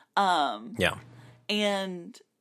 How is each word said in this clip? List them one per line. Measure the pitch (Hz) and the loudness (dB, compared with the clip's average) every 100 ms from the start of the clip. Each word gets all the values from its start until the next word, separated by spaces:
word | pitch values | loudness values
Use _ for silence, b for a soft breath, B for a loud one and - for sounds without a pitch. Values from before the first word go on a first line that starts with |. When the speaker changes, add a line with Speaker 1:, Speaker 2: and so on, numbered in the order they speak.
| b - | b 0
Speaker 1:
Um, | 196 170 139 107 117 - | 4 4 2 -2 -8 0
Speaker 2:
Yeah. | 87 - - b b b - | 0 0 -12 b b b -4
Speaker 1:
and, | 208 208 196 190 180 175 - _ _ | 0 0 0 -4 -8 -12 -18 _ _